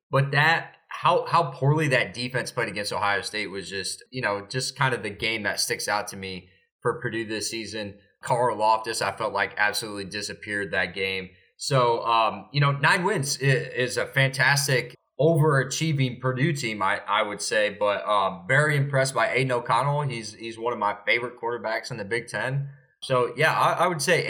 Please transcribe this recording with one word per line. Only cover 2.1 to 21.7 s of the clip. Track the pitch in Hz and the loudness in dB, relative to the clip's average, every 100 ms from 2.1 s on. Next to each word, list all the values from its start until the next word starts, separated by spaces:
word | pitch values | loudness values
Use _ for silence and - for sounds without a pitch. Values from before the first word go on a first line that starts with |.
| 107 | -4
defense | 123 120 - | -4 -4 -4
played | 120 110 | -2 -4
against | 98 101 | -2 -4
Ohio | 92 101 98 | 0 0 0
State | 92 107 95 | -2 -4 -6
was | 98 85 | -6 -8
just, | 98 90 - - | -6 -6 -10 -10
you | 127 | -4
know, | 110 101 98 | -2 -2 -4
just | 131 - - | -6 -4 0
kind | 131 113 | 0 0
of | |
the | 104 | -6
game | 101 113 110 | -4 -2 -2
that | 101 90 | -2 -2
sticks | - 113 - | -2 -2 -2
out | 104 98 | -2 -2
to | 98 | -10
me | 95 90 - _ _ _ | -10 -10 -14 _ _ _
for | 123 - | -4 -2
Purdue | 120 113 107 | -4 -6 -4
this | 107 101 | -4 -4
season. | 113 101 110 104 - _ _ | -6 -8 -8 -10 -12 _ _
Karl | - 123 123 107 | -2 2 2 2
Loftus, | 107 110 113 110 | 2 2 0 -2
I | 98 | -4
felt | - 107 | -2 -2
like, | 101 98 104 | -2 -2 0
absolutely | 104 101 110 101 92 | 0 0 -6 -8 -8
disappeared | 104 101 90 107 101 92 | -6 -8 -10 -6 -4 -2
that | 95 92 95 | -2 -2 -2
game. | 95 95 92 - _ - | -2 -2 -8 -16 _ -10
So, | - 135 120 117 | 0 2 4 2
um, | 117 113 107 101 - | 2 4 2 0 -6
you | 143 | 0
know, | 143 | 2
nine | 139 160 190 185 | 4 2 4 2
wins | 196 127 - | 0 -2 0
i-, | 139 | 2
is | - - 120 123 120 | 2 0 -2 0 0
a | 101 | 0
fantastic | 139 135 135 127 139 143 123 - - _ - | 2 2 4 4 4 2 0 0 -10 _ 2
overachieving | 156 156 156 135 139 - 160 135 127 120 | 4 6 6 4 2 0 0 2 0 0
Purdue | 127 123 165 | -2 0 0
team, | 143 113 104 | -2 -4 -2
I, | 95 101 - | 0 0 0
I | 104 | 0
would | 104 101 | 0 -2
say. | - 110 104 | 0 2 2
But, | 98 104 98 104 | 2 0 2 2
um, | 104 95 90 90 | 2 2 -2 2
very | 139 151 143 | 2 4 2
impressed | 139 135 131 120 | 2 0 0 0
by | 107 | 0
Aiden | 120 131 | 2 0
O'Connell. | 120 123 117 143 147 | 0 2 2 2 0
He's, | 139 117 104 | -2 -4 -8
he's | 107 113 110 | -10 -12 -6
one | 117 | -4
of | 110 | 0
my | 104 101 107 | -2 -2 0
favorite | 120 120 - | 0 -2 -6
quarterbacks | 117 120 110 | -6 -4 -4